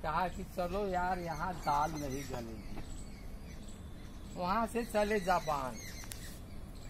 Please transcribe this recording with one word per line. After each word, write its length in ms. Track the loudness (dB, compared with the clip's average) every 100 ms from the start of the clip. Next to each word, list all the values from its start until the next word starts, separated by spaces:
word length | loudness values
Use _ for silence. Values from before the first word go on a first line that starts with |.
कहा 240 | 2 2 2
कि 160 | 0
चलो 440 | -6 -2 0 2 2
यार, 320 | 2 2 2
यहाँ 360 | 0 -2 -2 0
दाल 360 | 4 4 4
नहीं 320 | 2 -2 -2 -2
गलेगी। 520 | -4 -4 -6 -4 -4 -4 -6 -6 -8 -8 -8 -8 -8 -8 -8 -8 -8 -10 -8 -8 -2
वहां 320 | 2 4 4
से 180 | 0 2
चले 340 | 4 6 4
जापान, 560 | 6 4 4 2 0 -4 -6 -8 -6 -6 -6 -8 -8 -8 -8 -8